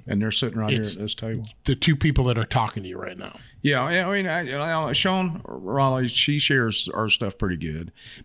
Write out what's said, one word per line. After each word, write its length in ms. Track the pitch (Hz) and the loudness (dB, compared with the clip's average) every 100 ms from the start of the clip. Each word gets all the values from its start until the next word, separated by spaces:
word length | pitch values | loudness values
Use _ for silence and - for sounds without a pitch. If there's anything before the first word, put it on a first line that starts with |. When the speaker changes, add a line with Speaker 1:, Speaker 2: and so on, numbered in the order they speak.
| - | -4
Speaker 1:
And 140 | 101 | 0
they're 100 | 110 | 0
sitting 260 | - 120 113 | 0 0 -2
right 140 | 107 | 0
Speaker 2:
It's 220 | 117 104 | 0 0
Speaker 1:
here 60 | 95 | -2
at 40 | |
this 100 | 107 | -4
table. 320 | - 113 113 110 - | -6 -6 -6 -8 -6
Speaker 2:
the 120 | - 131 | -2 2
two 180 | - | 2
people 300 | 143 156 139 | 4 4 4
that 140 | 123 117 | 4 2
are 60 | |
talking 380 | 113 127 110 110 | 0 0 0 -2
to 60 | 92 | -8
you 100 | 95 | -8
right 180 | 92 92 | -10 -10
now. 220 | - - - - | -12 -14 -20 -4
Speaker 1:
Yeah, 200 | 143 135 | 0 2
I, 160 | 139 175 | 2 0
I 100 | 180 | 0
mean, 140 | 202 185 | 0 0
I, 640 | 165 143 139 160 160 147 | -2 -2 -4 -2 -2 0
I, 40 | |
Sean 460 | 113 190 190 185 160 | 2 2 2 0 -4
Raleigh, 640 | - 64 92 135 139 131 123 | -8 -10 -4 2 4 4 0
she 300 | - - 147 | 2 2 2
shares 500 | - 135 113 101 - | 2 4 4 0 -2
our 200 | - 107 | -2 0
stuff 300 | 104 98 - | 0 0 -2
pretty 180 | 101 85 | -2 -2
good. 360 | 80 78 85 - - - | -4 -6 -10 -14 -20 -20